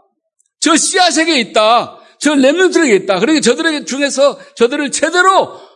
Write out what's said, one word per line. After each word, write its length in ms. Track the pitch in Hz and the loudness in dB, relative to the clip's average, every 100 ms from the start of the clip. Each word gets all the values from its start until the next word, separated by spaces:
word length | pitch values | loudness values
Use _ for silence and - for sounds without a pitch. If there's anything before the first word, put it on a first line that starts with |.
| _ _ _ _ _ - | _ _ _ _ _ -4
저 160 | 311 330 | 0 0
씨앗에게 640 | - 381 349 285 330 285 | 0 0 0 0 0 -2
있다. 600 | 214 220 214 233 160 - - - | 0 0 2 2 -2 -12 -20 -4
저 160 | 285 285 | -2 2
렘넌트에게 600 | 262 339 370 349 294 196 | 2 2 2 2 2 0
있다. 240 | - 180 | 0 -2
그러니까 220 | 240 311 | 0 0
저들에게 440 | 220 269 330 294 - | 0 0 -2 -4 -6
중에서 540 | 269 285 262 277 208 - - | -6 -4 0 0 -2 -10 -2
저들을 360 | 240 294 277 | -2 -2 -6
제대로 680 | - 311 349 381 370 - - - | -4 -2 2 2 2 0 -6 -20